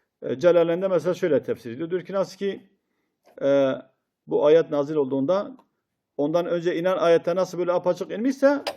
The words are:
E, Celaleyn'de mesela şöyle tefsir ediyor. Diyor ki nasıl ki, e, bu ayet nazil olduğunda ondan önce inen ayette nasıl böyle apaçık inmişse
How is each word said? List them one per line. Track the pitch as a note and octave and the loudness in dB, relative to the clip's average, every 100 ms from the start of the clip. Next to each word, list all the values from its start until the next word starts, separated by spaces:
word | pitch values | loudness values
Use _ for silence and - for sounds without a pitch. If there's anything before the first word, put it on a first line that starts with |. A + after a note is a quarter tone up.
| _ _ | _ _
E, | - B2 | -8 2
Celaleyn'de | F3 E3+ E3 E3+ F#3+ | 4 6 4 0 0
mesela | F3 E3+ | 0 0
şöyle | F3 F3+ C3 | -2 0 0
tefsir | - A2 A#2+ | 0 -8 -8
ediyor. | B2 E3 | -10 -6
Diyor | F3+ | -6
ki | E3+ | -4
nasıl | G3 F#3 - | -4 -4 -6
ki, | G3 - - _ _ _ _ _ _ - | -8 -8 -16 _ _ _ _ _ _ -4
e, | C#3 C#3 C3+ C3 - _ _ _ - | 0 2 2 -2 -10 _ _ _ -6
bu | D#3 D3 | 0 4
ayet | E3 D3+ | 4 4
nazil | D3 C#3+ | -2 -2
olduğunda | D#3 C3 C3+ C3+ F#3+ B3 - _ _ _ _ _ - | -2 -2 -2 0 -2 -4 -14 _ _ _ _ _ -6
ondan | D3 E3+ E3+ | -2 -2 -2
önce | E3+ E3+ D#3+ | -2 -2 -2
inen | F3+ F#3 | -2 2
ayette | E3 E3 E3+ F3+ | 4 4 2 -2
nasıl | F3+ F3 | -2 -2
böyle | F3 | -2
apaçık | F3 F3+ F3 E3+ | 0 -2 -4 -6
inmişse | F#3 B3+ C4 C#4 C#4+ - | -4 -2 2 2 2 -4